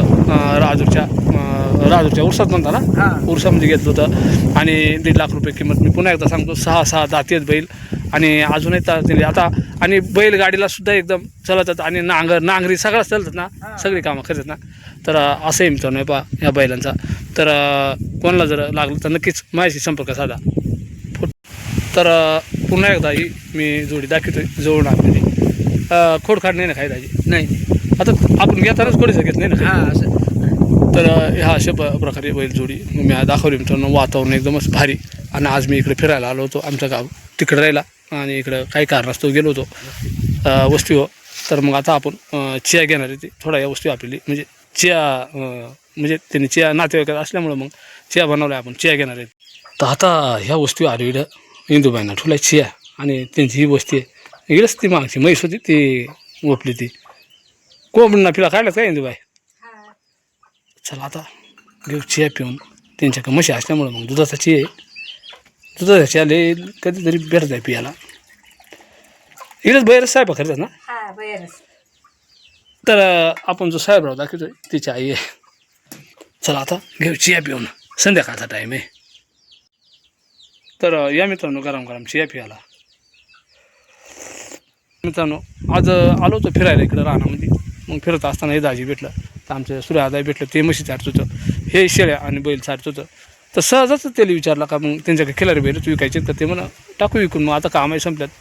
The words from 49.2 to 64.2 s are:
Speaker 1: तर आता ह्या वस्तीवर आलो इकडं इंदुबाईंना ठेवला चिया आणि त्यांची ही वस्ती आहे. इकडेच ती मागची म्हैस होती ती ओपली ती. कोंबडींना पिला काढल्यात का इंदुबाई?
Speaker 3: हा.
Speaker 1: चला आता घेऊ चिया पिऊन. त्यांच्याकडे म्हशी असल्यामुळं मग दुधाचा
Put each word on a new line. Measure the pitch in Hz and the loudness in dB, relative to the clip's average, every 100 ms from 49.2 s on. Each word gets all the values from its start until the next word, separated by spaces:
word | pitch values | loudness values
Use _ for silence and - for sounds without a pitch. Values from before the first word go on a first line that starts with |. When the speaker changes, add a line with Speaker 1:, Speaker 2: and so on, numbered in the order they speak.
| 117 _ _ - - - | -16 _ _ -20 -20 -4
Speaker 1:
तर | 135 | -2
आता | 139 185 165 139 113 | 2 2 2 0 -4
ह्या | 101 156 | -2 -2
वस्तीवर | 143 - 156 | -2 0 -2
आलो | 117 | 0
इकडं | 123 131 151 - _ - - | -4 -4 -6 -12 _ -20 2
इंदुबाईंना | 147 139 117 104 | 4 4 2 -4
ठेवला | 98 160 147 | -6 -2 0
चिया | 156 151 113 - - - | 2 2 2 -8 -20 -8
आणि | 143 131 127 - | -4 -4 -4 -2
त्यांची | 135 123 | 0 2
ही | 147 | 2
वस्ती | 139 - 139 | 2 0 -4
आहे. | 127 _ - - - | -4 _ -20 -20 2
इकडेच | 160 220 - | 4 4 2
ती | 196 | 0
मागची | 180 131 131 | 0 0 2
म्हैस | 151 170 | 4 4
होती | 175 175 | 0 -6
ती | - 151 139 127 120 - _ - | 0 2 4 0 -6 -16 _ -6
ओपली | 151 131 127 | -2 -2 -2
ती. | 120 120 - _ - _ _ _ _ _ _ _ | -6 -8 -12 _ -20 _ _ _ _ _ _ _
कोंबडींना | - 226 208 190 | 6 6 8 4
पिला | 160 180 | 4 2
काढल्यात | 190 226 180 | 2 0 0
का | |
इंदुबाई? | 226 151 135 | 0 0 -4
Speaker 3:
हा. | - _ _ _ _ 226 214 208 _ _ _ _ _ _ _ _ _ - | -10 _ _ _ _ -20 -20 -20 _ _ _ _ _ _ _ _ _ -18
Speaker 1:
चला | 135 | -14
आता | 139 - 156 - _ _ _ _ - | -14 -16 -18 -20 _ _ _ _ -10
घेऊ | 147 | -10
चिया | - - 151 - | -6 -2 -2 -2
पिऊन. | 127 131 - _ _ - | -8 -8 -16 _ _ -2
त्यांच्याकडे | 143 131 127 | -2 -2 0
म्हशी | 139 156 | 0 2
असल्यामुळं | 120 - 156 135 | -2 -2 -2 -2
मग | 117 117 | -6 -6
दुधाचा | 139 | -2